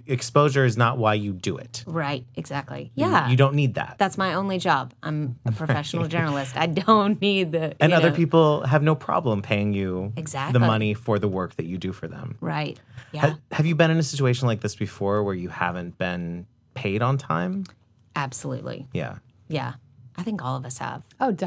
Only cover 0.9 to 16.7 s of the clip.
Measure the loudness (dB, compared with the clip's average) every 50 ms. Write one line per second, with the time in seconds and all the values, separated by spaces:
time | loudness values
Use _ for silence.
0.9 | 2 2 2 2 2 2 0 -4 -6 -4 -4 -4 -4 -4 -10 -12 -14 -14 -10 -6
1.9 | -6 -4 -4 -4 -6 -6 -10 -12 -12 -12 -10 -6 -6 -8 -8 -8 -12 -12 -12 -10
2.9 | -2 -2 0 2 2 2 4 4 6 6 6 4 4 2 2 2 0 -2 -6 -6
3.9 | -2 -2 -2 -2 0 -2 -2 -2 0 -2 -2 -2 -2 -2 2 2 2 2 0 -6
4.9 | -12 _ -6 -4 -4 -2 -4 -4 -6 -4 _ -4 -2 -2 0 0 0 0 0 -4
5.9 | -4 -4 -2 0 0 0 0 0 0 -2 -2 -4 -2 0 0 0 0 0 4 6
6.9 | 6 6 6 2 0 2 0 0 2 2 0 0 0 -2 -2 -2 0 4 4 6
7.9 | 6 6 6 6 4 4 2 4 6 6 6 6 4 2 2 2 2 4 4 4
8.9 | 2 2 0 -2 -2 0 2 0 0 0 0 0 0 0 2 0 0 0 -2 -2
9.9 | -2 -4 -4 -6 -6 -8 -8 -6 -4 -4 -4 2 4 4 4 6 4 2 2 0
10.9 | -2 -2 -2 0 0 2 0 0 0 -2 -4 -4 -6 -8 -6 -6 -6 -6 -6 -6
11.9 | -6 -8 -10 -12 -10 -10 -12 -12 -10 -8 -6 -6 -4 -4 -4 -6 -8 -12 _ _
12.9 | -20 -20 -18 -12 -4 0 0 0 0 -4 -10 _ -2 0 0 2 4 4 4 4
13.9 | 4 2 0 -2 -2 0 2 2 2 2 2 0 0 0 -2 -6 -4 -4 -6 -6
14.9 | -6 -4 -2 0 0 0 0 -2 -4 -4 -6 -8 -4 -2 -2 -2 -2 -6 -8 -10
15.9 | -6 _ -4 -4 -4 -4 -6 -6 -8 -8 -10 -14 _ _ _ _